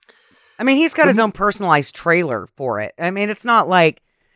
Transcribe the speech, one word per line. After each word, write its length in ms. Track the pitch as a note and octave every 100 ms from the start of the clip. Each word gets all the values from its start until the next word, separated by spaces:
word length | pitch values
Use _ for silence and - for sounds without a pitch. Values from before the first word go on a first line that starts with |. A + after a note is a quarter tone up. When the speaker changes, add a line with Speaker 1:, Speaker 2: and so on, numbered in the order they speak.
| _ _ _ _ _ -
Speaker 1:
I 60 |
mean, 140 | A#3+ C4+
he's 160 | E4
got 140 | - D4
his 80 | G#3+
Speaker 2:
Wouldn't 60 | A3
Speaker 1:
own 80 | -
personalized 580 | G3+ G3+ F#3+ D3+ C#3 -
trailer 500 | E3+ E3+ E3 A2+ F2 -
for 240 | C3+ G#2
it. 140 | G#2+ -
I 100 | E3+
mean, 220 | G3 G#3
it's 120 | G#3+ A#3+
not 220 | A3+ E3
like, 360 | F#3 D#3+ - _ _ _